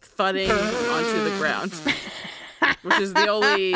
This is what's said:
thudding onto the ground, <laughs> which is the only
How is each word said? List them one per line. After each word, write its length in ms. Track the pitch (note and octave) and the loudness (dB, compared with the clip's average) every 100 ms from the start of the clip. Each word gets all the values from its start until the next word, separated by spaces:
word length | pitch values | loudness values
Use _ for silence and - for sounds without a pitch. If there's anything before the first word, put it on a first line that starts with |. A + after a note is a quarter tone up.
thudding 480 | - - F#3+ F#3+ F#3+ | -12 0 0 2 2
onto 720 | G#3+ G#3+ A#3+ A#3+ A#3+ A#3 A3 | 2 2 0 -2 0 0 0
the 100 | G#3+ G3 | 0 0
ground, 340 | D#3 G#2+ G3 | 0 0 -4
<laughs> 1080 | E3 C#4+ - - - - - - - - C#4 | -4 -4 -4 -6 -12 -14 -14 -18 -2 0 0
which 160 | F3+ D#4+ | 0 0
is 160 | G3 | 2
the 140 | F#3+ G#3+ | 2 2
only 440 | G#3+ C4 D4 F#3+ | 2 2 2 2